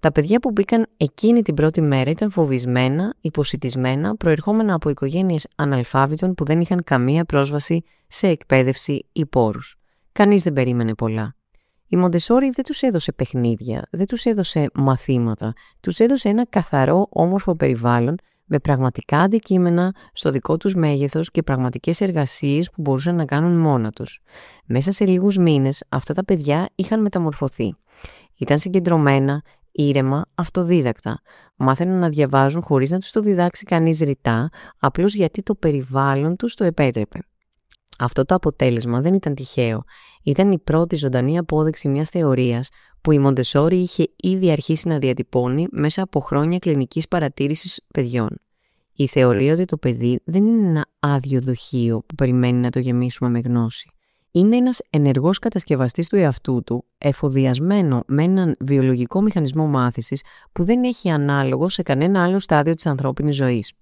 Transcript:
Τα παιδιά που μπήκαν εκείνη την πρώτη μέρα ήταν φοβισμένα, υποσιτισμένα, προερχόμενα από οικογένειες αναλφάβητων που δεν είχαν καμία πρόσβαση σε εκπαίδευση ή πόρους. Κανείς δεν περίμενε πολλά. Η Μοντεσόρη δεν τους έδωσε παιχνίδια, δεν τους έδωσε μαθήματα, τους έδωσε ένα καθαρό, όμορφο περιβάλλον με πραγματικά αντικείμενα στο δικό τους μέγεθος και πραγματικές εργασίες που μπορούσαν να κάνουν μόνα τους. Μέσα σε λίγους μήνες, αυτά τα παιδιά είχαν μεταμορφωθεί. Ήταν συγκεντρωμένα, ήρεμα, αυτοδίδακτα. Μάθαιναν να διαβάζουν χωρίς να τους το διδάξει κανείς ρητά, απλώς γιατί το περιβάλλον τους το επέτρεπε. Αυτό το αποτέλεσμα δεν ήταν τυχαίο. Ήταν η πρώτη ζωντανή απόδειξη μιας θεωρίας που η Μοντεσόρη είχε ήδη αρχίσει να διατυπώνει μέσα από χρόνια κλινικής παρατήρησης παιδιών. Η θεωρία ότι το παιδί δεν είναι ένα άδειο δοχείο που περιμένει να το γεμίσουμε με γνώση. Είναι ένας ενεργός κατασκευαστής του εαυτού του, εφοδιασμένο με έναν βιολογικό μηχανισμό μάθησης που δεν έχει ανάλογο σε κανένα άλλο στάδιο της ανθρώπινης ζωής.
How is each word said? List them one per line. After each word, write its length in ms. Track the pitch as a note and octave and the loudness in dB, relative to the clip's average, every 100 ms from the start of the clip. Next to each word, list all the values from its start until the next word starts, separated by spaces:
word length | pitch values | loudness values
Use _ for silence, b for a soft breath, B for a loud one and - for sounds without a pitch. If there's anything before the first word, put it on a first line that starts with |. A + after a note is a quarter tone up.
Τα 120 | D#3+ | 0
παιδιά 260 | D3 D3+ A#3 | 0 0 0
που 120 | C4 | 0
μπήκαν 360 | G#3+ G3 A#3 A3 _ | -2 0 0 -2 _
εκείνη 460 | D3 - G#3+ A#3 | -4 0 2 2
την 120 | G#3 | 2
πρώτη 260 | D3 D3+ D#3+ | 0 0 2
μέρα 300 | D#3 C3+ C3 | 0 0 0
ήταν 200 | D#3+ G#3+ | -2 -4
φοβισμένα, 840 | F#3 D3+ C3 B2 B2+ B2+ D3 G3+ - | 0 0 0 0 0 0 0 -4 -6
υποσιτισμένα, 960 | E3 D3+ C#3+ C3 C3+ B2+ B2+ C3+ F3 G#3+ | -6 -4 -4 -4 -4 -2 -2 -2 -2 -2
προερχόμενα 580 | F3 D#3 F3+ A3 G#3+ | 0 0 0 0 2
από 140 | E3+ D3+ | 0 -2
οικογένειες 580 | C#3 C#3 E3 F#3+ D#3+ - - | -4 -4 -2 0 -2 -4 -4
αναλφάβητων 800 | D3 C3+ A#2+ C3+ C#3 D#3 F#3 | -2 0 0 0 0 0 -2
που 100 | F3+ | -2
δεν 160 | C#3+ D#3+ | 0 0
είχαν 240 | E3+ F3+ | 2 -2
καμία 400 | E3+ C3 B2 D#3 | 0 0 2 0
πρόσβαση 580 | E3+ D3 C#3 D3 - E3 b b b | 0 0 0 -2 -2 -4 b b b
σε 200 | - G3 | -2 0
εκπαίδευση 800 | D#3+ - C3+ B2+ C3 - C#3+ - | 0 2 2 2 -2 -4 -6 -6
ή 140 | - D3 | -6 -2
πόρους. 500 | C3+ A2+ G#2+ - - _ _ _ | 2 2 0 -12 -20 _ _ _
Κανείς 300 | - G#3 G3+ | 2 4 6
δεν 100 | E3+ | 2
περίμενε 420 | C#3 B2+ A#2+ A2+ | 0 0 0 -2
πολλά. 400 | A2 A2+ A2 G#2+ - _ _ _ _ _ | -2 -4 -2 -6 -10 _ _ _ _ _
Η 100 | F3+ | 2
Μοντεσόρη 540 | F3+ E3+ - A#3+ C4+ | 2 2 2 2 2
δεν 140 | B3 | -2
τους 180 | B3+ D4+ | -6 -2
έδωσε 300 | C4 F#3 - | 0 0 -4
παιχνίδια, 760 | - B2+ B2+ A#2 A2+ B2 G#2+ - | -4 -4 0 0 -2 -4 -8 -8
δεν 160 | E3 F#3+ | -4 -4
τους 180 | A#3+ | -2
έδωσε 460 | B3 G#3+ F3 E3 D3 | 0 0 0 0 -2
μαθήματα, 760 | - C3+ B2+ - B2+ A#2 G#2+ A2 A2+ b b | 0 2 0 0 0 0 -4 -6 -8 b b
τους 180 | - E3+ | -8 2
έδωσε 300 | A#3 C4+ G#3 | 2 2 2
ένα 180 | G#3+ A#3+ | 0 0
καθαρό, 600 | F#3+ E3 C#3 C3+ E3 G3+ | -2 0 0 2 2 0
όμορφο 460 | - E3+ G3 G3 E3 | 0 0 0 -2 0
περιβάλλον 600 | C#3 A#2+ A#2+ A#2+ A#2+ F3 _ _ _ | 0 0 2 2 0 -4 _ _ _
με 60 | D3 | -2
πραγματικά 600 | D3+ C3+ C3 - - - | 0 0 0 -4 -4 0
αντικείμενα 760 | F#3+ A3 - F#3 F3 E3+ F3+ F#3+ B | 2 0 0 2 4 2 0 -4 B
στο 180 | - D#3 | -4 -2
δικό 260 | C3+ - D#3+ | -2 -2 -2
τους 180 | G3+ | 0
μέγεθος 560 | F#3 D#3 C#3+ C#3 D#3 E3+ | 0 0 0 -2 -4 -4
και 120 | - | -4
πραγματικές 580 | D#3+ C3 B2+ - - E3+ | -2 -2 -2 -4 -4 -2
εργασίες 680 | G3 E3 C#3 - C#3+ C#3+ F3 | -2 0 -2 -2 -2 -2 -2
που 120 | - | -4
μπορούσαν 320 | D3 C3+ D3+ | -2 0 0
να 100 | F3 | -2
κάνουν 320 | D3+ C#3+ E3+ E3+ | 0 0 2 2
μόνα 340 | D#3+ C3 A2 | 2 2 -2
τους. 300 | - A2+ - B B B B _ | -6 -14 -14 B B B B _
Μέσα 260 | B2+ D3 | -2 0
σε 140 | G3 G3+ | 2 2
λίγους 300 | F#3 G3 F#3+ | 4 2 4
μήνες, 480 | E3+ D3 C3+ C#3+ - | 4 4 2 -2 -6
αυτά 260 | C3+ - | -6 -4
τα 100 | D#3+ | -6
παιδιά 440 | F#3 F#3 D3 D3 F#3 | -2 -2 0 -2 -2
είχαν 260 | - F#3+ A3 | -6 -4 0
μεταμορφωθεί. 720 | G#3 F#3 D#3+ C#3+ C3+ - A2 - _ B B B B _ | 0 0 -4 -2 -6 -4 -6 -6 _ B B B B _
Ήταν 220 | C3+ D3 | 0 0
συγκεντρωμένα, 840 | F#3 F#3 F3 E3 D3 C#3 C#3 C#3+ - b _ | 2 0 2 2 4 2 2 -2 -8 b _
ήρεμα, 540 | - C#3+ C#3 C3 C#3 - | -2 0 2 0 -2 -4
αυτοδίδακτα. 840 | - E3+ - E3+ F3 B2 A2+ - A2+ b b b _ | -6 -4 -2 2 2 2 -4 -6 -8 b b b _
Μάθαιναν 420 | C3 C3+ F3 F#3 | 0 2 0 0
να 100 | E3+ | 0
διαβάζουν 540 | D3+ C#3 C#3 C3+ D#3+ | 0 2 4 2 0
χωρίς 280 | - C#3 C3+ | 0 0 2
να 80 | F#3 | -2
τους 120 | - | -2
το 100 | A3 | -2
διδάξει 440 | G#3 F#3 F3 - | 0 0 0 -2
κανείς 360 | G#3 E3+ E3 D#3+ | -4 0 2 2
ρητά, 500 | D3+ C3+ C3+ A2+ D3 B B _ | 0 -2 -2 -2 -2 B B _
απλώς 360 | C#3 - F#3+ | -2 0 -2
γιατί 280 | G#3 E3 - | 0 -2 -2
το 120 | F#3+ | -6
περιβάλλον 840 | G3+ D#3+ C#3+ C3 C3+ C#3 C#3 D3+ F3+ | -2 0 -2 -2 -2 0 0 -2 -2
τους 180 | A#3+ | -6
το 100 | - | -2
επέτρεπε. 540 | F#3+ E3 C#3 A#2 G#2+ - - _ _ _ _ _ _ - | -2 2 0 0 -6 -8 -16 _ _ _ _ _ _ -6
Αυτό 260 | B2 - | -4 0
το 100 | C#3 | 0
αποτέλεσμα 680 | F#3 E3 - C3 A#2 A#2 A#2+ | 2 0 0 0 0 -2 -2
δεν 140 | D3+ | 0
ήταν 200 | F#3+ D#3 | 0 -2
τυχαίο. 500 | C#3 C3 - A#2 A2+ - b b b | -6 -8 -4 -2 -2 -8 b b b
Ήταν 300 | - C#3 G3 | -4 2 2
η 60 | F3+ | 2
πρώτη 380 | - D#3 E3+ F3 | 0 0 0 -2
ζωντανή 420 | C#3+ B2+ B2+ E3+ | -2 0 0 -2
απόδειξη 500 | E3 D#3 D#3 D#3 D3 | -2 0 0 -2 -4
μιας 200 | C#3 D#3 | -2 -2
θεωρίας 600 | F3+ D#3 B2+ B2+ A#2 C3 b b b | -2 0 2 0 -2 -6 b b b
που 120 | - | 2
η 60 | D3 | 4
Μοντεσόρη 580 | C#3 C3 B2+ C#3+ D#3 F3+ | 4 2 0 2 2 2
είχε 340 | F3+ - E3 _ | -2 -2 -2 _
ήδη 340 | F#3 F#3+ F#3 | -2 2 2
αρχίσει 380 | D#3 - D#3+ - | 0 -2 -4 -2
να 100 | D3+ | -2
διατυπώνει 680 | C3+ B2+ - B2+ B2 C3+ F3 | -2 -2 -2 -2 0 -2 -4
μέσα 320 | - D3 F3 | -2 -2 -2
από 180 | F#3 D3+ | -4 -4
χρόνια 380 | - C#3+ D#3 F3+ | -2 -2 0 0
κλινικής 500 | F3+ C#3+ C3 - D#3+ | 0 0 -2 -4 -4
παρατήρησης 720 | F3+ D3 - C#3 D#3 - - _ | -2 -2 -2 -4 -2 -4 -6 _
παιδιών. 480 | - B2 A#2+ A2 - _ _ _ _ _ | -4 -2 -2 -4 -6 _ _ _ _ _
Η 140 | - C#3 | -4 0
θεωρία 460 | - B2 G#2 C3+ | 4 4 4 2
ότι 120 | E3 | 2
το 120 | F#3 D#3 | 0 -2
παιδί 440 | - A#2+ A#2+ B2 | -2 0 0 -2
δεν 200 | - F3 | -2 2
είναι 240 | G#3 A#3 G3 | 2 4 2
ένα 180 | D#3 - _ | 0 -2 _
άδειο 400 | C#3+ C#3 C3+ C3 | 0 0 0 -2
δοχείο 640 | C3 B2 - B2+ A#2 A2+ - | -2 -6 -4 -2 0 -2 -6
που 80 | |
περιμένει 440 | D3+ C3 B2+ B2 B2 | -2 0 2 2 2
να 120 | B2 | 0
το 80 | B2 | -2
γεμίσουμε 520 | B2 B2 B2 - B2 | 0 0 -2 -2 -2
με 80 | A#2+ | 0
γνώση. 520 | B2 A#2+ A2+ - - _ _ _ _ | 0 0 0 -4 -16 _ _ _ _
Είναι 260 | F3 G3 A#3+ | 2 4 4
ένας 240 | B3 B3 - | 2 -2 -2
ενεργός 480 | D3+ C#3+ C3+ D3+ G3 | 0 2 2 0 0
κατασκευαστής 680 | A#3 G3 - C#3 B2 - E3 | -2 -4 -2 0 0 -2 -2
του 80 | G3+ | 2
εαυτού 460 | E3 B2 - B2 | 2 0 -2 -4
του, 220 | - A#2+ - _ | -2 -8 -8 _
εφοδιασμένο 1040 | C#3+ C#3 D3 C3+ C3 B2+ E3 G#3 E3+ B2+ - | -2 0 0 2 2 0 0 2 2 0 0
με 160 | C#3 | 0
έναν 340 | E3 F#3+ F3 - | 2 2 0 -2
βιολογικό 600 | C3 C#3 C3 B2+ A#2+ F#3+ | 0 2 2 0 -2 0
μηχανισμό 440 | G#3 F#3+ C#3+ C#3+ D#3 | 0 0 -2 0 0
μάθησης 560 | C3+ B2 A#2+ A2 C3+ - B B | 2 0 -2 -6 -8 -10 B B
που 120 | - | -4
δεν 200 | F3 A#3+ | 2 2
έχει 260 | B3 A#3+ F#3 | 0 -2 -2
ανάλογο 580 | D#3 C#3+ C#3+ C3+ C3 F3 | 0 2 0 0 0 -2
σε 140 | - | -4
κανένα 400 | E3+ C3+ E3 G3 | -2 0 2 2
άλλο 160 | F3 G3 | 2 0
στάδιο 360 | - D3+ D3+ | 2 2 2
της 120 | D#3+ E3 | -2 -2
ανθρώπινης 500 | C3+ C3+ C3 D3 C#3 | -2 -4 -2 -2 0
ζωής. 360 | C3 A#2+ G2+ _ | 0 -2 -4 _